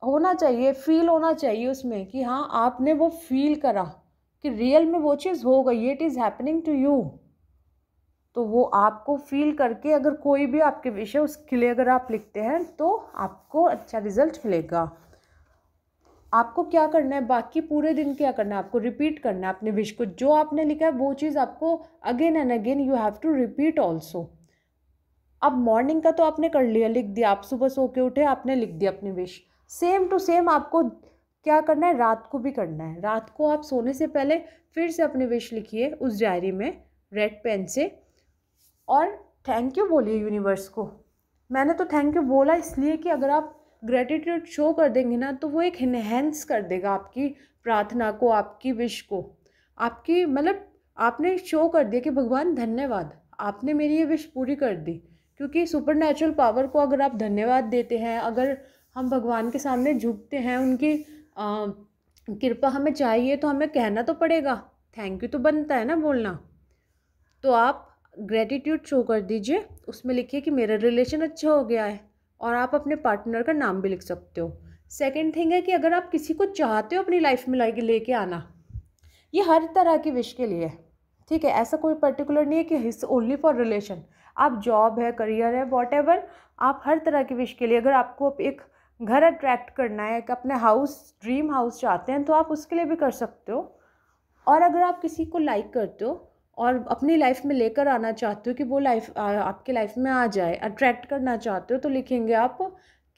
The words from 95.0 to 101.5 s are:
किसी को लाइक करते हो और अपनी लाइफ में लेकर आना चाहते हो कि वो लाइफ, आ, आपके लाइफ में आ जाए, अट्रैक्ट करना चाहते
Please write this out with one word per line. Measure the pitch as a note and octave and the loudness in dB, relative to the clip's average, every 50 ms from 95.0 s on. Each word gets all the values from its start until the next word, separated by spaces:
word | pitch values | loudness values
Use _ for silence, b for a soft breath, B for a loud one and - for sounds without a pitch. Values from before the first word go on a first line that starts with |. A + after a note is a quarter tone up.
किसी | - D#4+ - E4 D#4+ | -6 -8 -6 -6 -8
को | D#4+ E4+ E4+ | -4 -2 -2
लाइक | D4+ C#4 A3 G3+ G#3 - | 0 0 0 -2 -4 -4
करते | - A#3+ G3+ F3 - - G#3 | -4 -4 -4 -4 -6 -6 -6
हो | B3+ E4+ - - _ _ _ _ _ - - | -6 -6 -8 -12 _ _ _ _ _ -6 -2
और | A#3 B3 B3+ B3 - - | 0 0 0 0 -2 -4
अपनी | - - C4+ D4+ E4 | -4 -2 0 2 4
लाइफ | D#4 C#4 B3+ C4 B3+ - | 4 4 2 2 0 -2
में | C#4+ C#4+ | -2 0
लेकर | B3+ A3 A3+ A3+ C#4+ C#4 C#4+ | 0 0 0 0 0 2 2
आना | C4 A3+ A3+ A3+ | 2 0 0 -4
चाहते | G#3+ A3 A#3+ G#3 G3+ G#3 - B3 | -4 -4 -4 -4 -4 -4 -6 -6
हो | B3 | -4
कि | - D4 | -4 -4
वो | A#3+ C4+ C#4 | -2 0 0
लाइफ, | C#4 C4 A#3 A3 A3 - - G#3+ | 2 2 0 0 -2 -6 -8 -4
आ, | G#3 G3+ | -2 -2
आपके | G3+ G#3 F#3 F#3+ G3 - - - | 0 0 -2 -2 -4 -8 -6 -4
लाइफ | B3 A3+ G#3+ G#3 - B3 | -2 -2 -2 -4 -4 -4
में | C4 C4 | -2 0
आ | C4 B3+ A#3+ | 0 0 0
जाए, | A3+ G3+ F#3+ F3 E3 F3 | 0 0 0 0 0 -2
अट्रैक्ट | - - G#3+ G3+ - C4+ B3 A#3+ B3 - | -4 -6 -8 -2 0 2 2 2 0 -6
करना | - C#4+ C#4 B3+ B3+ A#3 | -8 -6 -4 -2 -4 -4
चाहते | G#3 - A3+ | -4 -4 -4